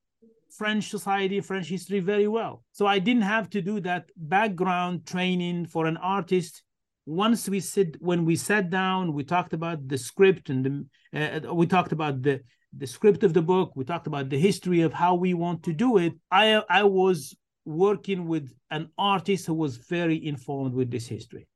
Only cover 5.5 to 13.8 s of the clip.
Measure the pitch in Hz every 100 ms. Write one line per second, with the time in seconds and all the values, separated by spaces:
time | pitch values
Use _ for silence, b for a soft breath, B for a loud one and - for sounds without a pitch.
5.5 | 175 165 165 160 165 180 196 170 185 170
6.5 | - _ _ _ _ - 165 220 233 -
7.5 | 196 165 202 180 - 175 175 165 160 -
8.5 | 208 180 185 190 185 180 147 139 175 170
9.5 | 170 170 165 131 139 - - 190 180 -
10.5 | 131 131 143 - b b 147 151 156 120
11.5 | 170 170 185 170 156 151 135 139 131 -
12.5 | _ _ 135 139 - 208 - 185 170 165
13.5 | 190 175 135